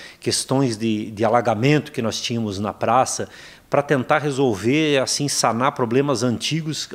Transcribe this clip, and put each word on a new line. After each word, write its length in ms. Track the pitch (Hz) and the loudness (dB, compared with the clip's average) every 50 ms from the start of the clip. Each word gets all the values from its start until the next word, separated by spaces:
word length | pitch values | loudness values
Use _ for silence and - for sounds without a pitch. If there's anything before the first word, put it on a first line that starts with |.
| - - - - | -16 -20 -16 -8
questões 560 | - 117 104 - - - 131 135 139 123 110 | -4 -4 -2 -2 -2 0 0 2 2 0 -2
de, 340 | 104 113 113 107 107 107 107 | -2 -2 0 0 -2 -4 -6
de 140 | 110 98 113 | -4 0 2
alagamento 640 | 107 113 120 110 117 110 107 123 143 151 143 - - | 2 2 2 2 2 0 2 4 4 4 2 0 -2
que 120 | - - | -6 -4
nós 180 | 113 107 98 - | -4 -4 -4 -4
tínhamos 380 | - - 120 117 113 104 95 98 | -4 -4 -4 -2 -2 -2 -4 -4
na 160 | 107 101 - | -4 -4 -4
praça, 560 | - - 113 117 131 123 - - - 101 - - - - - - - _ - | -2 0 2 4 4 2 2 -2 -6 -8 -10 -12 -18 -20 -20 -20 -20 _ -2
pra 100 | - 143 | 0 0
tentar 380 | 143 - 151 127 120 - 151 151 | 2 2 0 0 2 2 0 0
resolver, 800 | 139 147 131 131 139 123 104 92 101 120 143 156 156 151 143 135 | 0 0 0 2 2 2 2 0 0 2 2 2 2 2 2 2
assim, 280 | 123 - - - 147 | 0 0 -2 -2 -2
sanar 460 | 135 - - - 123 110 117 127 147 | -2 -2 0 0 0 0 2 0 0
problemas 500 | - - 123 110 117 135 143 147 131 101 | 0 0 0 0 2 2 2 2 0 0
antigos, 680 | 123 127 113 - - - 147 160 151 160 143 - - - | 0 0 0 -2 -2 -4 -4 -4 -4 -4 -6 -8 -8 -12